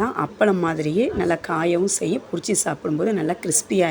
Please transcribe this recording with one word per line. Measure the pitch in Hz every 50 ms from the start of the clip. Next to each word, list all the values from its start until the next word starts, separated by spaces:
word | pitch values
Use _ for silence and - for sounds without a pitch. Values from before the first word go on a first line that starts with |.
| 214
தான் | 247 - - 151
அப்பளம் | - - - 214 208 190 180 170
மாதிரியே | 165 160 160 151 151 156 202 254 370 381 202
நல்லா | 175 170 170 160 - -
காயவும் | 170 160 165 175 175 170 190 196 - -
செய்யும். | 160 160 202 262 - -
பொரிச்சு | - 170 - - 196 - -
சாப்பிடும்போது | 175 147 - - 165 151 151 180 220 214 180
நல்லா | 156 160 180 - -
கிறிஸ்பியா | 180 156 - - - 214 185 175 165